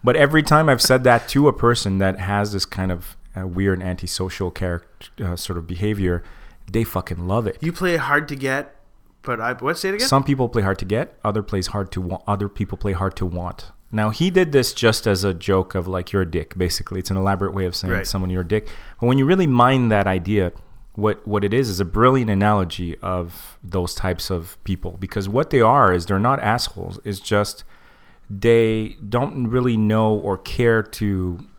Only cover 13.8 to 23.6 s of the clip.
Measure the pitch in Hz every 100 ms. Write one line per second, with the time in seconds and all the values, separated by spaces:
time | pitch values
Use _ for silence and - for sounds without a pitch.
13.8 | - 107 107 107 175 185 170 139 123 -
14.8 | 117 110 110 95 98 87 - 95 92 95
15.8 | 87 92 87 101 90 85 82 92 87 -
16.8 | - 98 90 95 98 98 95 95 90 -
17.8 | 92 101 95 98 92 92 87 107 - -
18.8 | - - 120 131 135 190 170 123 120 135
19.8 | 120 107 98 92 85 104 90 - - -
20.8 | - - 104 101 - 104 98 117 123 92
21.8 | 92 104 123 135 113 98 104 104 90 -
22.8 | 85 80 90 92 87 - - -